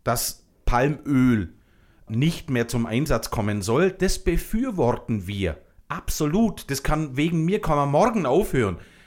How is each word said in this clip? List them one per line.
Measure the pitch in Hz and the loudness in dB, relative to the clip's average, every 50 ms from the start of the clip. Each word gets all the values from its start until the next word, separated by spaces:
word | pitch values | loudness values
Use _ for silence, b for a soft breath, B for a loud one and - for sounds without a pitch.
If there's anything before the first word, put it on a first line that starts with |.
| _ | _
dass | 123 120 120 - - - - _ _ _ _ _ | -2 -2 -2 -2 -6 -8 -10 _ _ _ _ _
Palmöl | - - 120 131 147 151 139 - 139 143 131 127 127 120 110 92 82 b b b b b b b b b b b - | 2 4 4 2 2 0 -2 -2 0 2 4 6 6 4 2 0 -4 b b b b b b b b b b b -6
nicht | 107 113 139 165 165 - - - | -2 0 0 0 0 -2 -6 -4
mehr | 131 120 117 117 | -2 0 0 0
zum | - 120 117 | 0 -2 -2
Einsatz | - 110 120 151 156 135 113 - - | -2 -2 -2 0 0 0 -2 -2 -4
kommen | - - 104 104 104 104 | -4 -2 -2 -2 -2 -2
soll, | 95 107 113 139 180 190 | -2 0 2 2 2 2
das | 180 - 185 190 - - | 0 0 0 0 0 0
befürworten | - 185 170 165 - - - 214 254 269 220 180 135 117 120 - - - 117 104 90 92 | 0 0 0 0 -2 -2 -2 -2 -2 -2 -2 0 0 0 0 -2 -4 -4 -4 -4 -4 -6
wir. | 104 101 95 85 78 - b b b b b _ | -4 -4 -2 -4 -4 -6 b b b b b _
Absolut. | - 175 - - - - 156 151 151 - 233 214 165 - - - | -12 -8 -6 -6 -4 -2 -2 0 2 2 2 0 0 -4 -8 -8
Das | 139 131 - | -6 -4 -2
kann, | - 151 151 160 147 127 131 | 0 0 0 -2 -2 -2 -2
wegen | 147 175 170 165 160 | 0 0 0 0 0
mir | 170 196 214 | 0 0 0
kann | 214 165 156 | 0 0 0
man | 147 143 143 | 0 2 2
morgen | 143 151 190 240 226 226 170 | 2 4 4 2 2 0 0
aufhören. | 127 127 170 208 208 - 135 117 98 90 B B B B B B | 2 2 2 2 2 0 0 0 0 -2 B B B B B B